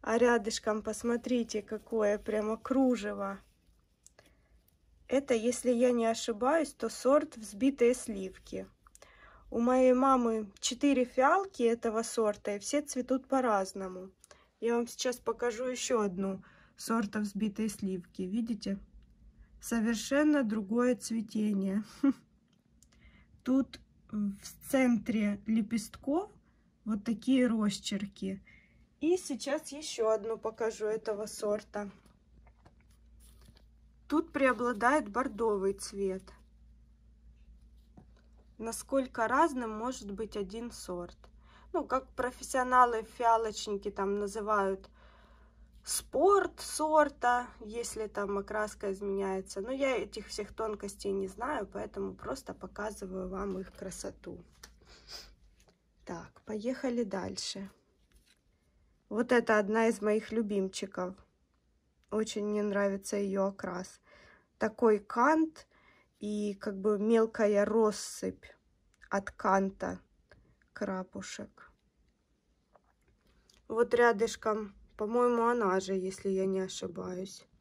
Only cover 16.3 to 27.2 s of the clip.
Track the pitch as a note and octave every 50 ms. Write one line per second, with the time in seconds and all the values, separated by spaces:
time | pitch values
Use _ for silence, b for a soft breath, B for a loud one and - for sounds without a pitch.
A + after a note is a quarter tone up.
16.3 | F#3+ F#3+ B B B B B B B - - - A3+ A3+ A3+ G3+ - A3 G#3 G3+
17.3 | - G3 G#3 G#3+ G3+ - A3 A3 G#3 - - F#3+ F#3+ F3+ F3 - _ - F#3 F3+
18.3 | G3 A#3 A#3 A#3 A#3 G3+ - G3 G3 G3 - - - - - _ - _ - -
19.3 | _ b b b b - - - A#3 A#3 G#3+ A3+ A#3 G#3+ - - C4+ C#4+ D4+ D4+
20.3 | D4 D4 C4+ G#3+ G#3+ G#3+ G3+ F#3 A3 A#3+ B3 B3 B3 B3 - - A3+ A3+ G#3+ G#3+
21.3 | - A3 G#3+ G#3+ G#3 G3 F#3+ G3 F#3+ G#3 G#3+ - - - - C#4 - - - _
22.3 | _ _ _ _ _ _ _ _ _ _ - _ _ _ - - - - - _
23.3 | - - _ - B3+ C4+ C4+ C4+ - - - _ _ _ _ _ - G#3 G#3 G3+
24.3 | G3 - - - - - - - - C4 C4 B3 A#3+ A3 - - A3 A3+ G#3 G#3
25.3 | G3+ G3+ - - A3 A3+ A3 G#3+ A#3 A3+ G#3 - - - - C4+ C#4+ E4+ G4+ G#4+
26.3 | - - b b b b b b b _ _ G#3 A3 G3+ G3+ - A#3 G3+